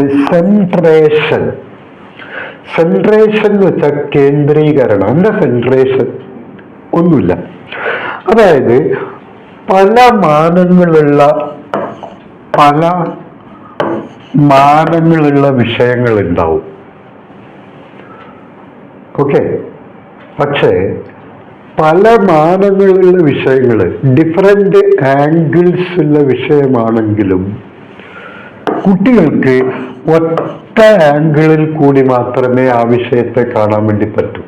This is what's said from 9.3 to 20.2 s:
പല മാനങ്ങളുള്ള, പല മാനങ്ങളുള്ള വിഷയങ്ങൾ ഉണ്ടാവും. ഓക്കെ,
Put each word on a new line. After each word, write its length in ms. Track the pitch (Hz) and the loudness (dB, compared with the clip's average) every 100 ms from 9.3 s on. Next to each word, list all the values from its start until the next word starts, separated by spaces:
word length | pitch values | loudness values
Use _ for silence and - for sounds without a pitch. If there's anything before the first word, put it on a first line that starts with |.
| - - - - | -20 -20 -12 -2
പല 240 | 190 196 233 247 220 | 2 2 4 4 4
മാനങ്ങളുള്ള, 1000 | 165 151 165 180 180 180 170 156 147 143 143 151 - - - - - - - - - - - 151 | 2 2 2 2 2 4 4 2 2 2 2 0 -6 -12 -10 -10 -10 -14 -18 -20 -20 -20 -6 0
പല 240 | 147 147 170 180 170 - - - - - - - - - - - - 151 143 | 0 0 -2 -4 -6 -10 -18 -20 -20 -20 -14 -8 -6 -8 -10 -18 -6 0 2
മാനങ്ങളുള്ള 920 | 135 143 151 160 165 165 160 156 143 139 127 | 4 4 2 2 0 2 2 2 2 2 0
വിഷയങ്ങൾ 520 | 117 - 123 123 120 107 | -2 0 -2 0 0 0
ഉണ്ടാവും. 400 | 87 87 82 80 - - - - - - - - - - - - - - - - - - - - - - - - - - | -2 -2 -2 -4 -6 -18 -20 -20 -20 -20 -20 -20 -20 -20 -20 -20 -20 -20 -20 -20 -20 -20 -20 -20 -20 -20 -20 -20 -10 -4
ഓക്കെ, 180 | 143 160 - - - - - - - - | -2 -2 -2 -6 -10 -20 -20 -20 -20 -20